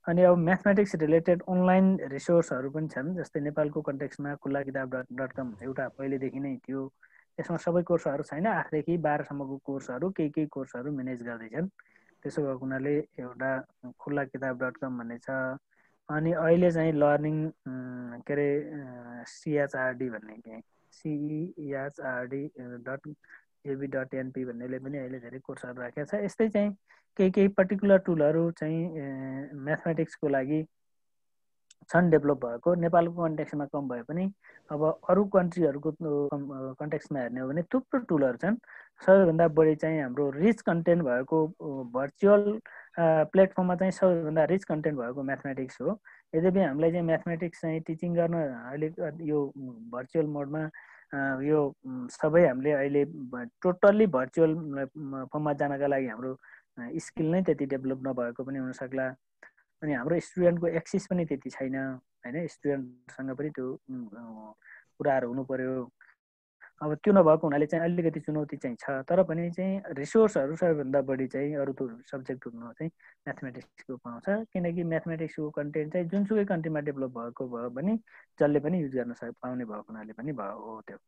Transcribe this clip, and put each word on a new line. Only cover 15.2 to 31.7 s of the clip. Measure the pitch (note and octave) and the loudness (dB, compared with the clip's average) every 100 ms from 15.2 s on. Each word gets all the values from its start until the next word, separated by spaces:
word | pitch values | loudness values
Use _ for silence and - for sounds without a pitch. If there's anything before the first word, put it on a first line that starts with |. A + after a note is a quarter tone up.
| - C3+ C3 C3+ _ _ _ _ - | -8 -6 -6 -8 _ _ _ _ -6
अनि | D3+ D#3+ | -2 0
अहिले | E3+ D#3+ E3+ F3+ | 2 4 6 6
चाहिँ | E3 D#3+ | 4 2
learning, | D3+ D3 D3 D3+ D#3 D#3 | 4 4 4 2 -2 -2
उम्, | - C3+ B2+ B2+ B2 B2 A#2+ | -6 -10 -10 -10 -10 -12 -12
के | - | -4
अरे, | C#3+ C#3+ C#3+ | 0 2 0
अ, | D3+ D3+ C3 B2 A#2+ A#2+ - | -4 -12 -14 -16 -16 -16 -16
सिएचआरडी | - E3 D3 C#3 C3 C3 B2 C3 | -10 -2 0 0 0 -2 -2 -6
भन्ने | A2 G#2+ A2 | -6 -12 -18
के, | A2+ A2+ - _ _ | -18 -18 -20 _ _
सिइएचआरडी | _ D#3+ D3 D3+ D3+ F3 - D3 C#3 C#3 - C3 B2+ B2 C#3 D3 - | _ -6 -4 -4 -4 -6 -8 -8 -6 -8 -8 -6 -6 -6 -6 -8 -12
डट | B2 B2 A#2+ C#3 D3+ D3 _ - _ _ C#3+ | -14 -12 -10 -10 -12 -18 _ -20 _ _ -8
एबी | C3+ C#3 | -6 -4
डट | C3+ C3 | -6 -4
एनपी | C3 C3 C3 | -6 -6 -6
भन्नेले | B2+ A#2 B2+ B2+ | -8 -8 -8 -8
पनि | C3+ C#3+ | -6 -8
अहिले | B2+ C3 | -8 -10
धेरै | A#2+ C3 | -12 -14
कोर्सहरू | - B2+ B2 B2+ | -12 -12 -12 -10
राखेको | A#2+ D3+ | -10 -8
छ। | C#3+ | -6
यस्तै | G#3 G3+ - A3 | -4 -4 0 2
चाहिँ | G#3 G#3 G3+ _ _ _ - | 2 0 -2 _ _ _ 2
केही | F#3+ | 2
केही | F#3 G3 | 6 4
particular | G3+ F#3 G3 G3+ F#3+ | 4 2 2 6 6
टुलहरू | F#3+ E3 D3 D#3+ E3+ | 6 4 4 4 2
चाहिँ, | E3 D#3 D#3+ E3+ D#3+ | 0 -2 -2 -2 -4
ए, | C#3 C3+ C3+ C3+ C#3+ | -8 -6 -8 -8 -10
म्याथमेटिक्सको | D3 C3+ D#3 E3+ D#3+ D#3 - D3+ | -8 -4 -2 0 -2 -2 -2 0
लागि | C3+ C3 D#3 D#3+ _ _ _ _ _ _ _ _ _ _ | 0 2 -2 -2 _ _ _ _ _ _ _ _ _ _